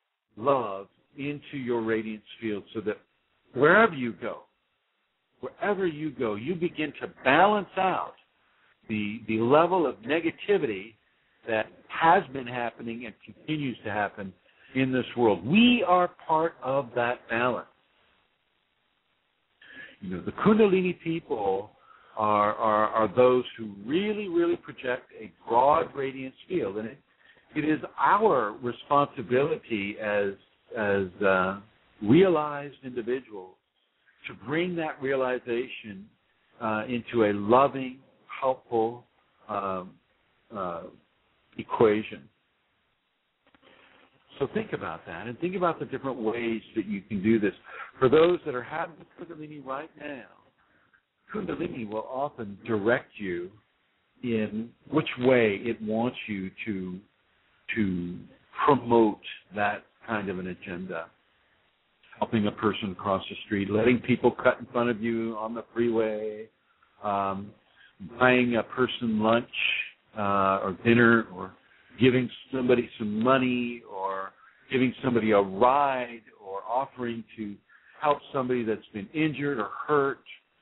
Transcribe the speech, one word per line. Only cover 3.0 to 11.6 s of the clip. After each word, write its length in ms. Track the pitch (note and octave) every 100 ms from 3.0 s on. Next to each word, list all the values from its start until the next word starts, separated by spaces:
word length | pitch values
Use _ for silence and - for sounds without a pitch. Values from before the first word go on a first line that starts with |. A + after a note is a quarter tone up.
| _ _ _ _ _
wherever 420 | B2 D3 G3 A3+ D3+
you 180 | A#2+ F#2
go, 200 | A2+ D2+ - _ _ _ _ _ _ _ _ _
wherever 480 | - - F#3+ F#3+ F#3
you 240 | D3 D#3
go, 240 | B2 A#2 G#2
you 180 | C3
begin 400 | F3+ E3+ - D3+ -
to 60 | - -
balance 460 | C3 D3 G3 G#3 F#3 -
out 360 | F#3+ C#3+ D#2 - _ _ _ _ _ _ -
the, 320 | G#2+ G#2 A2+ G#2+
the 120 | A2
level 480 | A#2 D3 E3+ F#3 E3
of 80 | -
negativity 960 | A2+ D#3+ E3 - - G3+ C#3+ F#2+ G#2+ A2 _ _ _ _ -
that 200 | A2